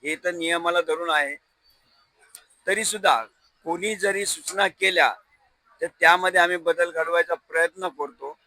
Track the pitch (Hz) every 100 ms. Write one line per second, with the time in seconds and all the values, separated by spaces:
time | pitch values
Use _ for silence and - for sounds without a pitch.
0 | 143 160 180 175 165 170 170 175 165 160
1 | 170 151 143 147 _ _ _ _ _ _
2 | _ _ _ - _ _ - 196 220 214
3 | 190 123 110 _ _ _ 160 170 202 208
4 | 196 196 196 - - 190 202 - 190 175
5 | 131 98 _ _ _ _ _ _ 165 -
6 | 165 180 185 180 175 180 165 170 175 160
7 | 160 170 170 170 _ 165 165 190 185 143
8 | 143 123 139 151